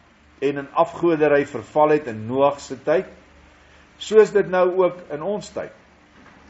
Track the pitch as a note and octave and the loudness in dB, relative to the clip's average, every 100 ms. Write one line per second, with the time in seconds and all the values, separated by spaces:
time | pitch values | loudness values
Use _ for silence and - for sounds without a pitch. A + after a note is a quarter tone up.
0 | _ _ _ - C#3 C#3+ C#3 - E3 - | _ _ _ -6 -4 -4 -6 -2 -2 0
1 | E3+ D#3 D3+ D3 C#3 A#2+ G#2 D3+ D3+ D3+ | 0 2 4 2 0 -6 -4 2 4 2
2 | B2+ A2 A2 C3 C#3+ C#3+ - C3 - E3+ | -2 -10 -6 0 0 0 -12 -10 -2 -2
3 | F#3+ - _ _ - _ _ - _ - | -2 -16 _ _ -20 _ _ -20 _ -18
4 | - G#3+ G3+ G3+ E3+ F#3 F3+ F3+ F3 F3 | 2 4 4 2 0 2 2 2 0 -2
5 | - D3 E3+ G#3 - A2+ D#2 - _ _ | -12 -10 -8 -8 -10 -12 -12 -16 _ _
6 | _ _ - - - | _ _ -20 -20 -20